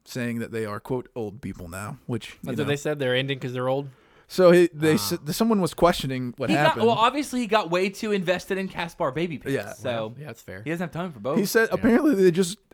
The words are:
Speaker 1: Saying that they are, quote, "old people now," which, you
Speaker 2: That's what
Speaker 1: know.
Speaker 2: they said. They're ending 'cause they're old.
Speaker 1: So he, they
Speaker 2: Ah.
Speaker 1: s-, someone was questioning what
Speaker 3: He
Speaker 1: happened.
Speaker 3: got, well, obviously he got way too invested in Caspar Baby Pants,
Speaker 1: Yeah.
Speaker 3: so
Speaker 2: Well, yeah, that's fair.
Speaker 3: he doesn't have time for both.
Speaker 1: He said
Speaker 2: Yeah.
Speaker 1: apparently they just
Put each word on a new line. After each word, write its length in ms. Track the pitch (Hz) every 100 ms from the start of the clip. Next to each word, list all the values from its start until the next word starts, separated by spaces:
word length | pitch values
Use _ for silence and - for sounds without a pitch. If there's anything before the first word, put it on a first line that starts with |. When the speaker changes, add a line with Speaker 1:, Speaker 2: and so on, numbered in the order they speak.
| -
Speaker 1:
Saying 320 | 131 120 117
that 140 | 113
they 160 | 113 107
are, 120 | 104
quote, 300 | - 127 - 123
"old 260 | 104 98
people 260 | 98 - 87
now," 300 | 90 104 143 -
which, 240 | 117 -
you 60 | -
Speaker 2:
That's 140 | - 131
what 60 | 143
Speaker 1:
know. 0 |
Speaker 2:
they 100 | 143
said. 240 | 156 147
They're 160 | 131 127
ending 240 | 139 131
'cause 140 | 131
they're 160 | 123 127
old. 180 | 135 143 - _ _ _
Speaker 1:
So 240 | - 180
he, 180 | 175 175
they 180 | 151 156
Speaker 2:
Ah. 20 |
Speaker 1:
s-, 240 | 156 - 170 147 -
someone 240 | 226 208
was 140 | 170
questioning 600 | - 175 180 139 131 127 -
what 120 | -
Speaker 3:
He 60 | 156
Speaker 1:
happened. 280 | 320 -
Speaker 3:
got, 40 | 220
well, 80 | 214
obviously 460 | 233 277 285 247
he 60 | 226
got 220 | 214 170
way 200 | 175 196
too 240 | 196 220
invested 440 | 202 170 180 - 190
in 120 | 190
Caspar 420 | - 170 - 156
Baby 260 | 131 170 139
Pants, 160 | -
Speaker 1:
Yeah. 200 | 135 107
Speaker 3:
so 160 | - 127
Speaker 2:
Well, 260 | 117 110 120
yeah, 100 | 147
that's 140 | 113
fair. 200 | - 92
Speaker 3:
he 60 | 127
doesn't 160 | 170 175
have 60 |
time 180 | 156 185
for 80 | 127
both. 180 | 113 160
Speaker 1:
He 60 |
said 240 | 202 226 226
Speaker 2:
Yeah. 60 | 185
Speaker 1:
apparently 400 | 233 240 311 202
they 160 | 185
just 260 | 165 180 208 _